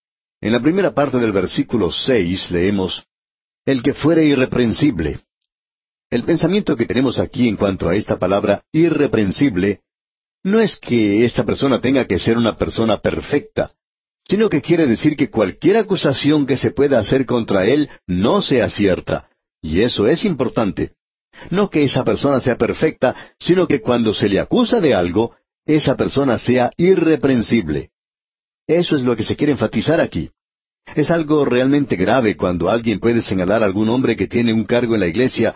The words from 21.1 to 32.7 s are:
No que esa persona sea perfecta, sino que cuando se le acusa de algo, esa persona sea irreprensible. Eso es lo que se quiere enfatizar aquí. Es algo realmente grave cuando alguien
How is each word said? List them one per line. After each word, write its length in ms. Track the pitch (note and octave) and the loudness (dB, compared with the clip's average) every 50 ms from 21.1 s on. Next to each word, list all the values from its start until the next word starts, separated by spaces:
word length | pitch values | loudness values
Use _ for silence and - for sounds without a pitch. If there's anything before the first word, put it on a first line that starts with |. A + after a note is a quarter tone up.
| _ _ _ _ _ - - - | _ _ _ _ _ -20 -12 -6
No 180 | E3 G3 G#3 - | -2 -2 -2 0
que 140 | - D#3 | 0 0
esa 220 | C#3+ B2+ - C3 A#2 | 0 2 0 0 0
persona 340 | A2+ G2+ - - C#3+ C#3 B2 | 0 -2 0 0 0 0 0
sea 160 | - B2+ A#2 | 0 -2 0
perfecta, 800 | - - G2 F#2+ - D#3 D#3 - - B2+ B2 - - - - _ _ | 0 -2 -2 0 -2 -2 -2 0 0 -2 -2 -2 -4 -12 -20 _ _
sino 260 | - - F3+ F#3 E3+ | 0 2 2 2 2
que 140 | D3 D3 C3 | 2 0 -2
cuando 340 | - B2 A#2+ A#2+ A2+ A2 G2 | 0 0 0 2 0 0 0
se 140 | - A2+ G2+ | 0 0 0
le 100 | G2 E2+ | 0 0
acusa 420 | D2+ - E3 A#3+ A#3 - B3 A3+ | 0 0 0 0 2 2 2 2
de 140 | E3+ C3+ A2 | 2 2 2
algo, 400 | F2+ F2 F2+ F2 G#2+ A#2 - - _ _ _ _ _ _ | 2 0 0 0 0 -2 -2 -6 _ _ _ _ _ _
esa 300 | - D3+ D3+ - C#3+ B2 | 0 0 2 2 0 0
persona 420 | - G#2+ F2+ - C3+ C#3+ C3 A2 - | 0 -2 -2 0 0 0 0 0 0
sea 320 | - A#2+ B2 B2 A#2+ A#2+ - | 0 0 2 2 0 0 0
irreprensible. 1120 | - E3+ F#3+ F#3+ F3 D#3+ D#3+ D#3 B2 C#3+ C3+ C3 A#2 G2 - A#2+ A2+ E2+ D2+ D2 C#2 B1+ - _ _ _ _ _ _ _ _ _ _ _ _ _ _ _ | 2 2 4 4 4 4 2 2 2 2 2 2 0 0 0 0 0 0 -2 -6 -6 -8 -10 _ _ _ _ _ _ _ _ _ _ _ _ _ _ _
Eso 300 | - D#3 F3 E3+ - D#3 | 0 0 0 2 0 0
es 60 | C3+ | 0
lo 140 | B2 B2 A#2 | 0 0 0
que 80 | A2 G2+ | -2 -2
se 120 | - G2+ | -4 -2
quiere 160 | - D3+ D3+ | -2 0 0
enfatizar 480 | C3 G#2+ A2 G2 - A2+ - D3 D#3+ E3 | 0 0 -2 -2 -2 -2 0 0 0 0
aquí. 300 | C3 - - F2 C#2 - - _ _ _ _ _ _ _ _ _ _ - - | 0 -2 -4 -6 -8 -8 -12 _ _ _ _ _ _ _ _ _ _ -6 -4
Es 160 | D3+ C#3+ - | -2 0 0
algo 360 | E3+ E3+ D3+ C#3+ D#3 D3 C3+ | 0 -2 0 0 0 2 2
realmente 500 | A#2 B2 B2 C3 C3+ C#3+ D3 C#3 - A2+ | 2 2 2 2 2 2 0 0 -2 -2
grave 400 | F2 F#2 G#2 A#2+ C3+ A#2 G#2 F2 | -2 0 0 2 2 2 0 0
cuando 320 | - G2+ F#2 F2+ E2 E2 | 0 -2 -2 -2 -2 0
alguien 320 | F#2+ | 0